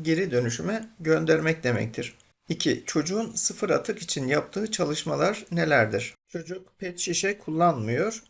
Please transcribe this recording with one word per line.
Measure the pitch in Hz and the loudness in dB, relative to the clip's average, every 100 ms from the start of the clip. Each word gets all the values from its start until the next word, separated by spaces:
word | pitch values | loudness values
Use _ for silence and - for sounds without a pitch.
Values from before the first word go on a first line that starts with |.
geri | 160 160 185 | 0 0 2
dönüşüme | 123 120 117 165 220 220 - | 0 0 -2 -2 -4 -6 -8
göndermek | 156 160 160 160 160 160 | 0 2 4 2 2 0
demektir. | 123 113 113 - - - _ _ - | 0 0 -2 -4 -10 -10 _ _ -6
İki, | 165 151 - - | -2 0 0 0
çocuğun | 160 151 202 226 | -2 0 -2 -2
sıfır | - - - 202 | 4 2 2 0
atık | 147 - - | 0 0 -6
için | - - 131 | -4 -4 2
yaptığı | 147 - 190 214 | 0 0 -4 -4
çalışmalar | 214 156 151 - 143 170 214 - | -2 -2 -2 -2 0 0 0 -4
nelerdir? | 170 160 139 107 107 - - _ | 0 2 4 4 0 -4 -12 _
Çocuk | 175 160 185 - - | -12 -10 -12 -14 -12
pet | 185 175 | -10 -6
şişe | - 170 196 202 | -4 0 0 -2
kullanmıyor, | - 160 175 139 110 120 202 226 - | -4 2 4 4 0 0 -2 -4 -14